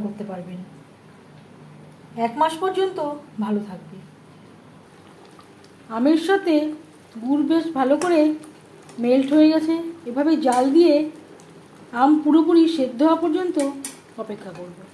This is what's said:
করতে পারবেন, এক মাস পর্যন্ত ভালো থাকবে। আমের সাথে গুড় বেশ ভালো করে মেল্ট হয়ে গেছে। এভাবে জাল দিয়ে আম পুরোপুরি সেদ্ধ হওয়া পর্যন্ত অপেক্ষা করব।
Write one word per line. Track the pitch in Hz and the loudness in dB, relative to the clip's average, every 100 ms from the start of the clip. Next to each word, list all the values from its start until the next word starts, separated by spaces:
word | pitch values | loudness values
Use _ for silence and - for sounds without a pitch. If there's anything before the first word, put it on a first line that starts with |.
করতে | 208 196 202 | -2 -10 -12
পারবেন, | 185 175 180 185 - - - - - - - - - - - - - - 233 233 | -12 -14 -16 -18 -20 -20 -20 -20 -20 -20 -20 -20 -20 -20 -20 -20 -20 -20 -6 -6
এক | 233 | 0
মাস | 320 320 | -2 0
পর্যন্ত | 370 370 381 359 294 294 - 208 | -4 -2 -4 -4 -6 -8 -14 -10
ভালো | 214 208 - | -4 -4 -6
থাকবে। | 175 156 190 - - - - - - - - - - - - - - - - - - - | -14 -18 -20 -20 -20 -20 -20 -20 -20 -20 -20 -20 -20 -20 -20 -20 -20 -20 -20 -20 -20 -10
আমের | 226 262 320 330 | -2 2 2 2
সাথে | 392 370 302 302 302 - - - 233 | 0 2 0 0 -8 -16 -20 -20 -12
গুড় | 240 294 294 | -2 -2 2
বেশ | 330 330 269 | 0 -2 -2
ভালো | 262 294 | 0 0
করে | 349 330 302 302 - - - - - - | 2 2 2 0 -10 -20 -20 -20 -20 -6
মেল্ট | 233 262 269 302 | 0 0 2 4
হয়ে | 311 | 4
গেছে। | 311 311 330 330 - 240 | 4 0 -4 -6 -12 -10
এভাবে | 240 294 302 247 | -2 0 2 2
জাল | 247 269 302 | 2 4 4
দিয়ে | 339 294 311 - - - - - - - - 240 | 6 4 0 -8 -20 -20 -20 -20 -20 -20 -12 0
আম | 269 302 | 4 4
পুরোপুরি | 302 311 311 339 320 302 | 4 4 4 4 4 2
সেদ্ধ | 254 233 311 | -4 0 2
হওয়া | 320 | 2
পর্যন্ত | 339 349 359 320 277 277 - - - - | 0 -2 -2 -2 -4 -6 -12 -14 -20 -14
অপেক্ষা | 214 208 190 170 | -12 -12 -14 -16
করব। | 180 175 190 | -18 -18 -20